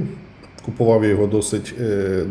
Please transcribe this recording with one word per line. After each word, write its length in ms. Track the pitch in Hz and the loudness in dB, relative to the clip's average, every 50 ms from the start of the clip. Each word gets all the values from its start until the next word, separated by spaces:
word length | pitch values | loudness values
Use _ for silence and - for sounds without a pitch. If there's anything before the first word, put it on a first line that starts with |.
| 147 - - - - - - - - - - - - | -2 -6 -8 -12 -18 -20 -20 -20 -20 -20 -20 -14 -12
Купував 380 | - - - 120 113 113 110 107 | -6 -2 0 4 4 4 4 4
я 60 | 104 | 4
його 180 | 101 101 104 | 2 2 2
досить, 460 | 98 104 107 101 - 110 101 - - - 123 | 2 2 0 0 0 -4 -4 -6 -6 -8 -6
е, 420 | 120 110 101 98 98 95 95 92 82 95 | -4 -2 -2 -2 0 0 0 -2 -2 0